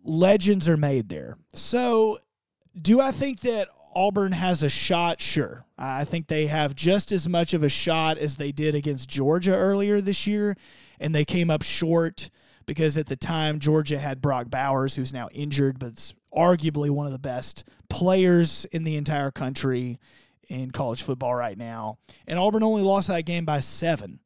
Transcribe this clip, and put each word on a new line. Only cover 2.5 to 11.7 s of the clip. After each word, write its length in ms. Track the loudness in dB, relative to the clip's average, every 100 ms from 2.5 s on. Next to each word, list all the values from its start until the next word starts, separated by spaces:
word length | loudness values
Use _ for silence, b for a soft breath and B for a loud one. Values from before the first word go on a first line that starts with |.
| _ _ -2
do 180 | 4 6
I 120 | 4
think 300 | 0 -2 -2
that 260 | -2 -2 -4 _ _
Auburn 380 | 0 0 2 0
has 320 | 0 0 0
a 60 | 0
shot? 520 | 0 0 2 0 -2
Sure. 440 | -2 -2 -2 -6 -20 -10
I 260 | -6 -4
think 220 | -4 -4 -4
they 220 | -2 0
have 260 | 0 -2
just 380 | 0 2 2 2
as 180 | -2 0
much 240 | 0 2
of 80 | 2
a 80 | 2
shot 480 | 2 0 2 0 0
as 200 | -2 -4
they 140 | -6
did 220 | -2 0
against 340 | 0 -2 -4 -4
Georgia 480 | 0 2 2 4 4
earlier 460 | 4 2 2 0
this 240 | 0 -2 0
year, 300 | 0 -2 -4 B B B B
and 140 | -2
they 120 | 0 0
came 260 | 0 2
up 100 | 0
short 680 | 0